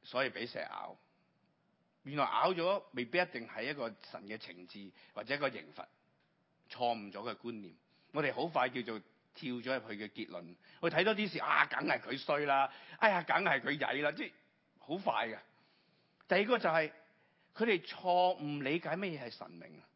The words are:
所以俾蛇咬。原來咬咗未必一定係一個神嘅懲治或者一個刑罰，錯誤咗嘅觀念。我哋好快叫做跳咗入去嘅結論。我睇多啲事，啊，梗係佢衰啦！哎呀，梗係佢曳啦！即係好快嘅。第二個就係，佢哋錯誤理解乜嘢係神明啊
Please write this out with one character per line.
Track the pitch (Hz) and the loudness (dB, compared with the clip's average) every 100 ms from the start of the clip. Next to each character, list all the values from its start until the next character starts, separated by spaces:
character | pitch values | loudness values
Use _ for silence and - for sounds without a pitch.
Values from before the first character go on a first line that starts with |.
所 | - 123 | -4 0
以 | 131 | 0
俾 | 98 120 | -2 -6
蛇 | - | -6
咬。 | 76 95 90 - _ _ _ _ _ _ _ _ _ _ | -6 -8 -10 -14 _ _ _ _ _ _ _ _ _ _
原 | 170 147 | -6 2
來 | |
咬 | 127 110 156 | 4 6 4
咗 | 180 170 196 - | 4 2 2 -2
未 | 127 | -6
必 | 120 175 | 0 0
一 | 180 | 0
定 | 127 113 | -2 -8
係 | 110 123 | -6 -6
一 | |
個 | 147 117 104 - | -4 -6 -8 -14
神 | - 101 | -14 -10
嘅 | 110 | -10
懲 | - 87 90 | -10 -16 -16
治 | 101 98 - - | -14 -16 -18 -14
或 | - | -12
者 | 110 143 | -4 0
一 | |
個 | 139 | 0
刑 | 113 76 - | -4 -14 -16
罰， | - _ _ _ _ _ _ _ _ | -16 _ _ _ _ _ _ _ _
錯 | - 123 113 | -4 -2 -2
誤 | 101 | -6
咗 | 98 117 | -8 -8
嘅 | 101 | -6
觀 | 117 113 | -8 -10
念。 | 95 78 _ _ _ | -12 -18 _ _ _
我 | 147 | -2
哋 | 147 | -2
好 | 123 160 | 0 -2
快 | 147 127 | 0 0
叫 | 123 | 0
做 | 117 110 - _ _ - | -4 -6 -10 _ _ -10
跳 | 127 123 | -6 -6
咗 | 120 131 | -2 -4
入 | 113 | -4
去 | 107 104 | -8 -8
嘅 | |
結 | - 107 | -8 -10
論。 | 90 85 87 _ - | -10 -12 -18 _ -4
我 | 170 | 0
睇 | 156 | 4
多 | 196 | 4
啲 | 208 208 | 2 0
事， | 160 | -2
啊， | - 151 143 | 2 4 4
梗 | - 147 | 2 0
係 | 131 | 0
佢 | - 135 | -2 -6
衰 | - 147 147 | 0 0 4
啦！ | 135 139 - - - | 4 4 -2 -18 4
哎 | 226 | 4
呀， | 185 | 4
梗 | 160 147 | 2 2
係 | 190 139 | 4 2
佢 | 117 147 | 0 -2
曳 | 139 131 | 0 0
啦！ | 147 156 | 0 -2
即 | |
係 | 226 - _ _ _ _ | -8 -10 _ _ _ _
好 | - 175 | -6 -2
快 | 190 113 117 | 0 0 0
嘅。 | 107 - _ _ _ _ _ _ _ _ | -6 -14 _ _ _ _ _ _ _ _
第 | 180 | 2
二 | 208 | 4
個 | 240 | 4
就 | 175 | 4
係， | 160 156 - - _ _ _ _ | 4 2 -4 -20 _ _ _ _
佢 | - 226 | -2 2
哋 | 185 - | 2 0
錯 | - 185 180 180 185 | -6 2 6 6 4
誤 | 147 143 | -2 -2
理 | 135 160 | 0 0
解 | 165 | 0
乜 | 165 196 151 | -4 -4 -6
嘢 | 123 | -10
係 | |
神 | - 82 | -12 -14
明 | 87 | -16
啊 | 85 76 - | -18 -20 -20